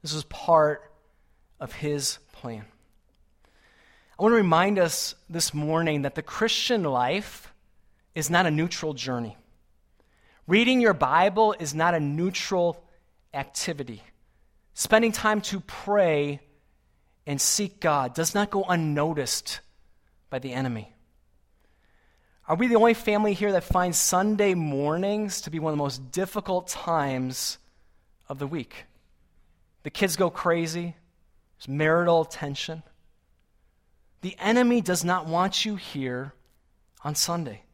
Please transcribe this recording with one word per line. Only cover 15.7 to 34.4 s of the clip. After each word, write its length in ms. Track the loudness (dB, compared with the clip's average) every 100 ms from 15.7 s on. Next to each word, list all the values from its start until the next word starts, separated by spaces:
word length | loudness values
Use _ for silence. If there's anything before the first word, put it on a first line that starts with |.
| -14 0 4 4 4 0 -6 _ _ _ _ _ _ _ _ -8
and 140 | -2
seek 400 | 0 0 -2 -2
God 340 | 2 2 0
does 220 | -2 -2 0
not 160 | 0
go 120 | -2
unnoticed 960 | 0 0 0 0 0 -2 -4 -4 -6 -12 -14 _ _ _ _ _ _
by 100 | -10
the 120 | -6
enemy. 420 | -4 -4 -4 -10 _ _ _ _ _ _ _ _ _ _ _ _ _ _ _ -4
Are 120 | 0
we 100 | 4
the 80 | 6
only 180 | 6
family 400 | 4 0 2 2
here 200 | 0 0
that 100 | 0
finds 340 | 0 0 2 0
Sunday 560 | 2 2 2 2 2
mornings 880 | 2 -2 0 0 0 -2 -2 -4 -6
to 80 | -8
be 100 | -4
one 120 | -2
of 60 | -2
the 60 |
most 280 | -4 -6 -8
difficult 560 | -6 -4 -6 -4 -4 -4
times 880 | -10 -2 -2 0 -2 -4 -6 -8 -8 _ _ _ _ _ _ _
of 100 | -10
the 80 | -6
week? 380 | -6 -10 -16 -20 _ _ _ _ _ _ _ _ _
The 60 | -14
kids 280 | -2 -2 2
go 120 | 0
crazy. 640 | 0 0 0 0 -4 -8 -10 _ _ _ _ _ _
There's 120 | -8
marital 560 | -2 2 4 4 2 2
tension. 580 | -6 -8 -8 -8 -10 -16 _ _ _ _ _ _ _ _ _ _ _ _ _
The 140 | -12
enemy 420 | -4